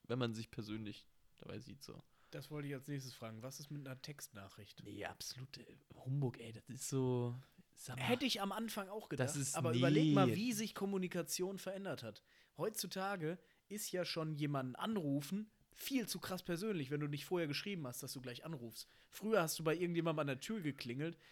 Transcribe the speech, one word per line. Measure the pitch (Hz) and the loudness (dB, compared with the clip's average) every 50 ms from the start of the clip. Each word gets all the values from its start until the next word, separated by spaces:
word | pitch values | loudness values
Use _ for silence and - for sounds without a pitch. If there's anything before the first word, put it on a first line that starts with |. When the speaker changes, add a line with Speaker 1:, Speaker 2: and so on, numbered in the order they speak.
| - - | -4 -2
Speaker 1:
wenn | 117 131 | 2 2
man | 123 117 110 | 2 2 2
sich | 110 110 - | -2 -6 -6
persönlich | - - 107 104 107 110 110 104 104 - - - - - - - - - | -6 -6 -6 -4 -4 -4 -4 -6 -8 -10 -16 -20 -20 -20 -20 -20 -20 -14
dabei | - - 95 107 | -10 -8 -8 -8
sieht, | 123 - - - - | -8 -10 -14 -14 -14
so. | - - - - _ _ _ - - - | -14 -14 -14 -16 _ _ _ -16 -12 -12
Speaker 2:
Das | 147 135 - | -12 -10 -8
wollte | 151 147 143 143 | -6 -6 -4 -4
ich | 143 | -6
als | 131 135 147 | -6 -6 -4
nächstes | 143 139 127 127 113 | -4 -4 -4 -6 -10
fragen. | - 120 113 110 110 113 | -10 -10 -8 -8 -8 -8
Was | 131 139 - | -10 -10 -10
ist | 147 - | -10 -8
mit | 151 147 139 | -8 -8 -6
einer | 131 131 127 | -8 -10 -10
Textnachricht? | - - 147 143 - - - 101 98 98 - - 101 - - - - | -10 -12 -10 -10 -12 -12 -12 -14 -14 -14 -14 -16 -16 -16 -16 -14 -12
Speaker 1:
Nee, | 101 101 101 98 | -10 -8 -6 -6
absolute | 85 87 - - - - 127 131 - - - - - - - - - - - - | -6 -6 -6 -8 -10 -8 -10 -12 -12 -12 -16 -16 -18 -20 -20 -20 -20 -18 -8 -4
Humbug, | 127 135 143 139 123 - - | -2 0 2 2 0 0 -4
ey. | - 110 113 | -8 -10 -10
Das | 113 - - | -12 -12 -12
ist | 120 131 - - | -10 -8 -4 0
so, | 139 135 131 127 127 123 120 120 123 127 - - - - - _ _ | 2 2 4 4 4 2 2 0 -2 -4 -10 -16 -20 -20 -20 _ _
sag | - - - 123 127 | -14 -10 -8 -6 -2
mal. | 131 | 2
Speaker 2:
Hätte | 190 247 254 285 | 2 2 4 2
ich | 247 - 214 | 2 2 0
am | 196 196 196 | 0 -2 -2
Anfang | - 226 220 - 214 196 185 | -2 -4 -2 -4 -4 -6 -6
auch | 202 214 - - | -6 -8 -6 -4
gedacht. | - 131 127 123 | 0 0 0 0
Speaker 1:
Das | - | 2
ist, | 143 135 131 - | 0 0 0 0
Speaker 2:
Aber | - 127 120 117 | 2 2 4 4
überleg | 120 - - - - 156 156 147 | 6 6 8 8 8 8 8 8
mal, | 143 - - | 8 8 8
Speaker 1:
nee. | - | 6
Speaker 2:
wie | 180 220 254 226 | 4 2 0 0
sich | 202 226 202 - | 0 -2 -2 -2
Kommunikation | - 202 196 196 190 185 175 - 180 165 170 - - 180 190 196 180 | -2 -2 0 2 0 0 0 0 -2 -2 -2 0 0 0 0 -2 -4
verändert | - 190 196 190 196 190 143 110 120 | -6 -6 -6 -4 -4 -4 -4 -4 -4
hat. | 110 104 - - _ - - - _ _ | -8 -10 -10 -16 _ -20 -20 -20 _ _
Heutzutage | - 156 220 214 - - 180 - 190 190 196 202 190 156 156 175 180 - - _ _ _ - | -2 -2 -2 0 -2 -4 -4 -2 -2 0 0 0 0 0 -2 -2 -4 -8 -16 _ _ _ -10
ist | 196 208 - - - | -8 -6 -4 -2 0
ja | 180 175 | 0 0
schon | - - 170 156 156 156 | 0 0 0 0 0 0
jemanden | 143 151 143 143 135 131 127 123 | 0 2 2 2 2 0 0 -2
anrufen | - - 214 226 202 156 143 139 143 143 - 190 202 214 - - _ - _ - | -2 -2 0 0 2 2 4 2 2 2 0 -2 -2 -2 -4 -10 _ -20 _ -16
viel | - - - 269 254 214 | -10 -4 0 2 2 2
zu | - - 180 | 0 -2 -4
krass | - - 185 180 - | -2 -4 -4 -2 0
persönlich, | - 170 165 196 220 208 165 135 123 | 0 0 0 2 2 2 0 0 0
wenn | 147 147 | 0 0
du | 147 147 | 0 0
nicht | 147 143 - | -2 -4 -2
vorher | - 180 175 170 147 | 0 2 2 2 2
geschrieben | 139 131 - 202 202 175 147 | 0 0 -2 -2 -2 -2 -4
hast, | 123 120 - - | -4 -4 -6 -6
dass | 127 - | -6 -6
du | 135 | -6
gleich | 123 127 120 - - | -6 -8 -8 -8 -6
anrufst. | - 165 135 117 113 107 - - - - - - _ | -6 -6 -6 -6 -8 -8 -10 -12 -14 -18 -20 -20 _
Früher | - - 196 214 220 196 165 | -12 -4 2 6 8 8 8
hast | 156 - - | 6 2 2
du | 160 | 4
bei | 160 156 | 4 4
irgendjemandem | 170 180 170 170 170 160 170 160 156 | 4 4 2 2 4 4 4 4 4
an | 147 143 | 4 2
der | 131 131 | 2 0
Tür | - - 220 220 | -2 -2 -2 0
geklingelt, | 165 151 131 - - 123 120 135 151 170 170 - - - | 0 -2 -2 -2 -4 -4 -2 0 -2 -2 -4 -6 -12 -20